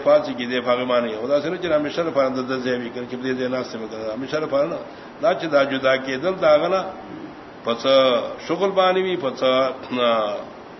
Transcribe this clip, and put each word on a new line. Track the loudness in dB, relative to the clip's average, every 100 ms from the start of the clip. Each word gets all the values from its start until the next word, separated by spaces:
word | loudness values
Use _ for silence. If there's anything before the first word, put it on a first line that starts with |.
فاسي | 4 4 4
کې | -4
دی | -2 -2
په | 2
هغه | 0
باندې، | 2 2 0
او | -4 0
داسې | 0 0
نه | -4
چې | 0 0
همیشه | 0 -2
لپاره | 0 2 2
د | 0 -4
ده | -2
ځای | -2 -2
وي، | -4
کنه | -8 -8
چې |
دې | -6 -4 -2
ځای | -2
ناست | -4 -6
وي، | -8 -10
کنه | -8 -8
همیشه | -6 -4 -4
لپاره | 0 0 0
نه۔ | -4 -10 -16 -18 -2
دا | 0
چې | 0
دا | 2 2
جدا | 2 2 2 2
کېدل | 0 -4 -2 2
د |
هغه | 4 6 4
نه، | 0 -2 -10 -14 -14 -14 -16 -18 -8
په | -4
څه | -2 4 6 6 4 -2 -8 -4
شغل | 0 2
باندې | 4 4 4
وي، | 0 0
په | -2
څه، | 0 2 4 2 -2 -6
نه، | 0 2 2 0 -4 -8 -14 -18 -18